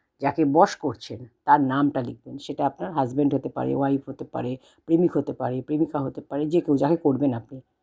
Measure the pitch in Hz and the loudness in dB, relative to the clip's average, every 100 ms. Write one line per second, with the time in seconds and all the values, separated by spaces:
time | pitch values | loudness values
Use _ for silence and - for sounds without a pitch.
0 | _ - 135 139 151 143 196 - 151 117 | _ -6 -2 2 4 6 4 2 -6 -6
1 | - 127 123 _ - 147 135 131 143 143 | -10 -14 -16 _ 4 4 4 2 2 0
2 | 120 117 - 127 - 143 143 - 180 156 | -4 -8 -14 -14 -10 -4 -4 -2 -6 -2
3 | 131 131 143 139 131 131 131 135 139 139 | -2 2 2 0 -4 -6 -4 0 0 -2
4 | 139 135 - 123 123 131 _ _ - 165 | -4 -14 -10 -8 -8 -8 _ _ 0 2
5 | 175 160 139 131 123 127 127 151 156 151 | 2 0 -4 -4 -4 -4 -4 -2 -2 -2
6 | 135 139 - 143 151 170 156 139 143 165 | -6 -8 -8 -6 0 0 2 2 2 2
7 | 151 127 143 117 - 131 - _ | 2 2 0 -2 -8 -18 -20 _